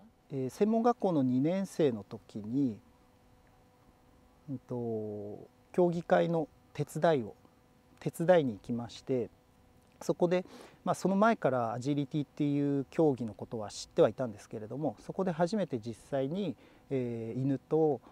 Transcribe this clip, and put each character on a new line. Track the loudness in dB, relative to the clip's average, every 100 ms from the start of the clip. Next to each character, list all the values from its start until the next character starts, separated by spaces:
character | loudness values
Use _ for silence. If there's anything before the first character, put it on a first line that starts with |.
| -20 _ -10
え | -6 -4
ー、 |
専 | 0 2
門 | 2
学 | 2 2
校 | 2
の | 2
二 | 4 4
年 | 2 0 -2
生 | 2 2
の | 2
時 | -6 -16 -14 -12
に、 | -4 0 0 -2 -12 _ _ _ _ _ _ _ _ _ _ _ _ -20 -20 _ -10
う |
ん | -10
と、 | -8 -6 -4 -4 -6 -8 -10 -14 -18 _ _
競 | 2 2
技 | 2
会 | 2 2 2
の | 0 -4 _ _
手 | -8 -6
伝 | 0 4 4
い |
を、 | 0 -10 -20 _ _ _ _ -10
手 | -8
伝 | 0 4 6
い |
に | 4
行 | -2
き | -6
ま | -6 -8
し | -10
て、 | -4 -2 -2 -8 _ _ _ _ _ -8
そ | -4
こ | 0 2
で、 | 0 -2 -12 -20 -8
ま | -4
あ、 |
そ | -2 0
の | 4
前 | 4 4
か | 2
ら | 0 -2
ア | -2
ジ | -2
リ | -2 -2
テ | -4
ィ |
っ | -4
て | -2 0
い | 0 0 -2
う | -2
競 | 2 2
技 | 2 -4
の |
こ | -8
と | -10 -10
は | -10
知 | -12
っ | -4
て | 4
は | 4
い |
た | 2
ん | -6
で | -8
す | -14
け | -12
れ | -10
ど | -6
も、 | -6 -6
そ | -8
こ | -4
で | -2
初 | 0 0 0
め | -2
て | -4
実 | -8 -12 -6
際 | -4 -2
に、 | -2 -4 -6 -12 -20 -6
え | -4 -4 -6 -6 -4
ー、 |
犬 | -2 -2
と | -2 2 2 0 -6